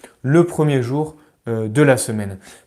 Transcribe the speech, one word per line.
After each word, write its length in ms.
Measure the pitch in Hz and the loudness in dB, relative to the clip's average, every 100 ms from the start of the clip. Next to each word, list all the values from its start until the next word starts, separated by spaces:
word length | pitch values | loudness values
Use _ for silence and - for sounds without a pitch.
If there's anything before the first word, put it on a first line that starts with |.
| - _ | -20 _
le 220 | 127 160 | 0 2
premier 400 | 175 - 151 135 | 2 0 0 0
jour, 320 | 120 139 156 - _ _ - | -2 -4 -6 -10 _ _ -8
euh, 200 | 113 110 | -6 -2
de 140 | 110 | 2
la 160 | 147 127 | 4 4
semaine. 400 | - 107 104 95 - - | 0 -6 -6 -10 -18 -20